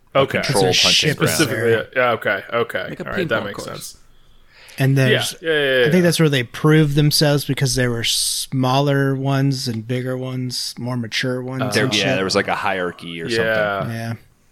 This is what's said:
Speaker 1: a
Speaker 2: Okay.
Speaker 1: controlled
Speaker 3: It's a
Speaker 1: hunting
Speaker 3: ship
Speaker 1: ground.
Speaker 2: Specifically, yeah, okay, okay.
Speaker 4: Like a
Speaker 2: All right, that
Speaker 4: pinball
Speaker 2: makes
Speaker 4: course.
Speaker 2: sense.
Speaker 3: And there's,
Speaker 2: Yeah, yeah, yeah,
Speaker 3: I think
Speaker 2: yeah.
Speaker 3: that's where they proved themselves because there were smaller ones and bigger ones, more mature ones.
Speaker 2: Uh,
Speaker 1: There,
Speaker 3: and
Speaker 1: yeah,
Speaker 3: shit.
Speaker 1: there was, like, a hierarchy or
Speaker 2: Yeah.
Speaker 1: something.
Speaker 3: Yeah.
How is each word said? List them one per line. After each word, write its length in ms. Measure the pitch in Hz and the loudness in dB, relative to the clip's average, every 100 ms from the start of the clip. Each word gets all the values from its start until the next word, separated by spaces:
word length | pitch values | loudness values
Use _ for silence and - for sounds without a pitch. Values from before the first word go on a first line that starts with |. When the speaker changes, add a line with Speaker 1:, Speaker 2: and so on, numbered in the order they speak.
| _ 135 | _ 0
Speaker 1:
a 40 | |
Speaker 2:
Okay. 220 | 135 - | 0 0
Speaker 1:
controlled 260 | - 110 92 | 0 2 2
Speaker 3:
It's 120 | 90 | 2
a 40 | - | 2
Speaker 1:
hunting 60 | - 151 | 2 0
Speaker 3:
ship 80 | 135 | 0
Speaker 1:
ground. 120 | 156 - | 0 2
Speaker 2:
Specifically, 500 | 156 120 117 110 - 131 | 0 0 2 0 0 0
yeah, 160 | 123 | 0
okay, 320 | 113 113 98 - | 0 -2 -2 -2
okay. 360 | 117 117 95 - | -4 -2 -4 -6
Speaker 4:
Like 100 | - | -8
a 40 | - | -6
Speaker 2:
All 60 | |
right, 160 | 104 165 | -4 -2
that 140 | 110 | -2
Speaker 4:
pinball 40 | 101 | -4
Speaker 2:
makes 180 | - | -8
Speaker 4:
course. 40 | - | -12
Speaker 2:
sense. 280 | - - - - - - - - - - - | -12 -14 -18 -20 -20 -20 -20 -20 -20 -12 -2
Speaker 3:
And 180 | 135 135 | 2 4
there's, 380 | 131 - - - | 4 2 0 -4
Speaker 2:
Yeah, 80 | 165 | -2
yeah, 80 | 151 | 0
yeah, 200 | 139 131 | 2 4
Speaker 3:
I 40 | 120 | 4
think 80 | 180 | 4
Speaker 2:
yeah. 60 | |
Speaker 3:
that's 180 | 170 160 | 4 4
where 100 | 156 | 2
they 140 | 139 | 2
proved 520 | 117 - 156 156 151 147 | -2 0 4 6 6 4
themselves 500 | 147 - 151 147 143 | 2 4 2 2 0
because 300 | 135 135 127 | -2 0 0
there 140 | 123 | 0
were 140 | 117 | -2
smaller 1120 | 110 - - - - 135 127 135 143 139 139 135 | -2 -2 -2 -4 -4 0 2 4 4 2 2 0
ones 520 | 135 135 139 131 135 | 0 2 2 0 -4
and 180 | 113 110 | -6 -4
bigger 280 | 127 127 127 | -4 -4 -6
ones, 560 | 127 127 127 123 - - | -6 -6 -6 -6 -8 -8
more 180 | 120 127 | -6 -6
mature 460 | 110 - 131 127 | -4 -4 -2 -4
ones. 220 | 127 131 | -6 -4
Speaker 2:
Uh, 60 | - | -2
Speaker 1:
There, 140 | 107 107 | 0 0
Speaker 3:
and 80 | 104 | 0
Speaker 1:
yeah, 80 | 98 | 0
Speaker 3:
shit. 100 | 92 | 0
Speaker 1:
there 80 | |
was, 120 | 95 98 | 0 0
like, 120 | 95 | 0
a 80 | 87 | -2
hierarchy 680 | 101 95 90 - 85 82 | -2 -2 -4 -8 -12 -8
or 60 | 82 | -4
Speaker 2:
Yeah. 520 | 113 113 110 104 98 | -2 0 0 -2 -2
Speaker 1:
something. 160 | 104 113 | -4 -6
Speaker 3:
Yeah. 180 | 113 110 - _ _ | -8 -8 -12 _ _